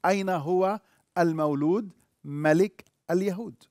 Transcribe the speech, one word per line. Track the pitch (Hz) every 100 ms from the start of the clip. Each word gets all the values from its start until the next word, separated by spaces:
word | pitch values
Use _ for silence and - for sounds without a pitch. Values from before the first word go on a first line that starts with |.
| 180
"أين | 196 190
هو | 180 147 180 190 208 _ _ _ -
المولود | 170 160 151 143 151 196 208 _ _ _
ملك | 143 147 156 156 196 - _ _ -
اليهود؟" | 175 196 185 226 - _